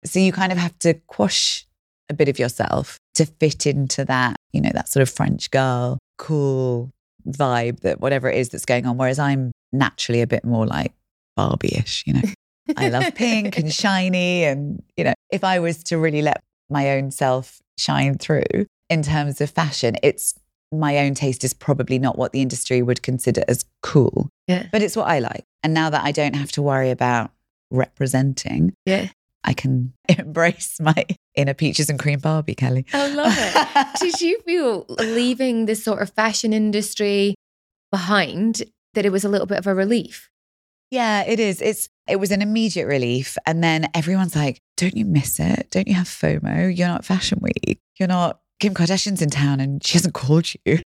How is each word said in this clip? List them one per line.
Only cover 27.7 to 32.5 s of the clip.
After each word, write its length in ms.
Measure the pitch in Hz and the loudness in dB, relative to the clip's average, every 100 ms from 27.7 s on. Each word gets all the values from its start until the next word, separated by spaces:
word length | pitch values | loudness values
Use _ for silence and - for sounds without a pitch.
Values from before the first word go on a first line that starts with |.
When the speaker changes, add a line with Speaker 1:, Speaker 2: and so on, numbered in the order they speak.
| 123 - _ 135 131 135 131 - 127 170 - - | -2 -2 _ 0 2 0 0 -4 0 0 0 0
Speaker 2:
Yeah. 240 | 190 196 _ _ _ | 0 -2 _ _ _
Speaker 1:
I 100 | - | -2
can 400 | 131 135 131 127 - | -2 0 0 -2 -8
<laughs> 160 | - - | 0 0
embrace 600 | 143 156 170 170 - - | 2 0 0 0 -8 -2
my 260 | 156 160 - 180 _ - | 2 2 0 -6 _ -2
inner 180 | 139 | 0
peaches 360 | 139 156 - 147 | 0 0 0 -2
and 100 | 143 | 0
cream 200 | 151 143 | -2 0
Barbie, 360 | 156 156 151 | 0 0 -2